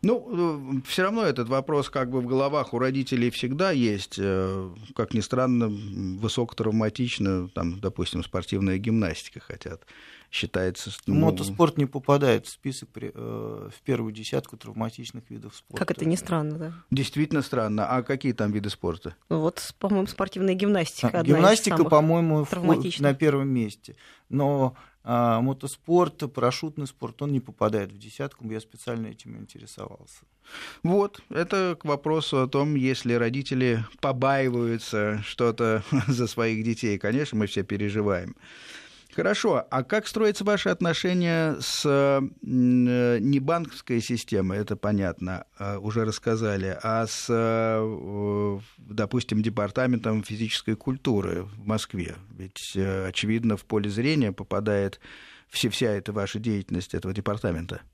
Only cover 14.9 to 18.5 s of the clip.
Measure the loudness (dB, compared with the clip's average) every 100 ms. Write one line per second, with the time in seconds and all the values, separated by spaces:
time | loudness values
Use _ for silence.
14.9 | -6 -14 -16 -16 -16 -16 -20 _ -6 -4
15.9 | -2 0 0 0 -2 -2 -6 -10 -12 -2
16.9 | 0 0 0 0 0 0 0 0 0 0
17.9 | 0 -2 -2 -2 0 0